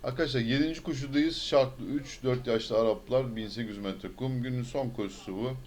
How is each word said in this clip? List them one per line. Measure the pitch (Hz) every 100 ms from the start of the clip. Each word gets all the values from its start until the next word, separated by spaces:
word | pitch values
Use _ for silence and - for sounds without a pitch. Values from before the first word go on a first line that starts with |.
Arkadaşlar | 135 131 156 127
yedinci | 113 135 160 160
koşudayız. | - 139 139 139 160 165
Şartlı | - 147 127 -
üç, | 110 143 139 -
dört | 127 127 127
yaşlı | 113 - 110
Araplar, | 113 120 - 127 127 110
bin | 107
sekiz | 104 113 101
yüz |
metre | 101 95 95 -
kum. | 131 127
Günün | 123 127
son | 123 143 127
koşusu | 113 101 - -
bu. | 95 123 131